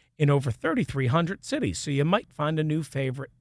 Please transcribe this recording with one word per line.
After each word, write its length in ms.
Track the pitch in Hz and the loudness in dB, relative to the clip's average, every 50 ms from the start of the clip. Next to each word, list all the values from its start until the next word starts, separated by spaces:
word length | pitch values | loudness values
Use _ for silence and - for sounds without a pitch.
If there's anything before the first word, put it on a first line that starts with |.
| _ _ _ | _ _ _
in 140 | - 151 143 | 0 4 4
over 220 | 143 139 131 135 110 | 4 4 2 0 -4
thirty-three 560 | - - 160 - - - - - 139 131 123 | -2 -2 -2 0 0 0 -2 -2 -2 0 2
hundred 360 | 131 170 170 160 196 - - | 2 2 2 0 -4 -8 -8
cities, 360 | - 269 311 240 113 85 - | -4 -4 -2 -2 -2 -4 -4
so 100 | - 151 | -4 -4
you 140 | 139 139 143 | -2 0 2
might 260 | 165 196 226 - _ - | 2 2 0 0 _ -8
find 280 | - 151 151 160 156 | -4 -2 -2 0 0
a 40 | 156 | 0
new 200 | 156 151 160 151 | 0 0 -2 -4
favorite, 480 | - - 139 135 131 127 139 135 - _ _ | -4 -6 -4 -4 -4 -4 -6 -10 -14 _ _